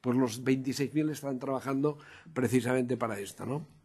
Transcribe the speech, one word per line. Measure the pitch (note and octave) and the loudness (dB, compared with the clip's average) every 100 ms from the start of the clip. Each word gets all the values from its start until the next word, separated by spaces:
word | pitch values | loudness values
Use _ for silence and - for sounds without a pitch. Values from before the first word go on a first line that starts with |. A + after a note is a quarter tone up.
pues | B2 B2 | 2 2
los | B2+ A2+ | 2 0
veintiséis | B2+ C3+ C3+ B2+ C3 | 0 0 0 -2 -2
mil | D3+ D3+ | 0 0
están | C#3+ C#3 B2+ | -2 -6 -6
trabajando | C3+ C3 B2 C3+ D3 D3 - - - | -4 -4 -2 2 0 0 -14 -20 -8
precisamente | - A#2+ B2 A#2+ B2+ B2 A#2+ | -2 4 4 4 2 2 0
para | A2+ G2+ | -2 -4
esto, | G2+ - | -8 -8
¿no? | A2+ C#3+ D#3+ - | -6 -6 -6 -18